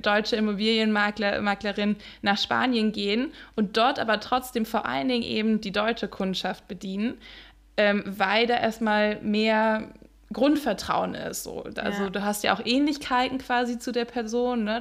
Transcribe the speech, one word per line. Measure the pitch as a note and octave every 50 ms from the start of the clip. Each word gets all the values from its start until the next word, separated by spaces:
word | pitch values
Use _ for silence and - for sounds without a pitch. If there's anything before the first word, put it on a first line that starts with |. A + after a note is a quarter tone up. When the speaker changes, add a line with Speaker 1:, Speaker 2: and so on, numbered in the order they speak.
Speaker 1:
deutsche | - G#3+ G#3 G#3+ G#3+ - A#3+
Immobilienmakler, | G#3+ G#3+ G#3 G#3 F#3+ G#3+ A3 A3+ A3 A3 A3 G#3+ G#3 G#3 G#3 G#3 - G#3 G3+ - -
Maklerinnen | G#3 G#3 G3+ G3+ - G#3 G3 G#3 G#3 G#3 G#3 G#3 - - - -
nach | - G3+ G3+ G#3
Spanien | - - - A3+ A#3+ B3+ B3 A3+ G#3+ A3
gehen | G#3 G#3 G3+ G3+ G3+ A#3 C4+ D#4+ - - - - -
und | - G#3+ F#3 -
dort | A3+ A3 C4 C#4+ -
aber | A#3 A3 G#3+ G#3
trotzdem | - - B3+ C4 B3+ - - A#3+ A3
vor | - - G#3+ A3+
allen | A#3+ B3 C#4 C4+ C4
Dingen | B3 A#3+ A3+
eben | - A#3 A3 G#3+ A3 A3 G#3+
die | G#3+ G3+
deutsche | F#3 G#3 G#3 A3+ A#3 - -
Kundschaft | G3+ - - G3+ F#3+ F#3 - - F#3 F#3+ - - -
bedienen, | - F3+ - F#3+ F#3+ G3 G#3+ B3 - - - - - - - - - - _ _ _
ähm, | - G#3+ G#3 G3+ G#3 -
weil | G3 G3 G#3 G3 F#3+ G3+ A3 A#3+
da | A3+ A#3+ A#3+
erstmal | - A3+ A3 - A#3 G#3+ G#3 G#3 G#3 G#3+ G#3 G#3+
mehr | - G#3 G#3 G#3+ A3 A3 A3 G#3+ A3 A3 A3 A3 - - - - - - _ _ - -
Grundvertrauen | - G#3 B3+ C#4+ D4+ C#4+ C#4 A#3 G3 - - - - - F#3 F3+ -
ist. | - - - - - -
So. | - - - - - G#3+
Also | - - G3+ G3+ G3+
Speaker 2:
Ja. | G3 G3
Speaker 1:
du | F#3 G#3
hast | G3+ G#3 G#3 - -
ja | G3 G3
auch | G#3
Ähnlichkeiten | G#3+ A3 A#3+ C4+ D4 D4+ D#4 C#4+ - - C4 B3 B3+ B3+ C4+ C4
quasi | - - B3 A#3+ B3 A#3 B3 A#3
zu | - B3+
der | A3+ A#3+ A#3
Person, | A#3 - A#3+ A3+ G#3+ A3+ A#3+ B3 B3 B3 A#3 G#3+
ne? | G#3 A3 A#3+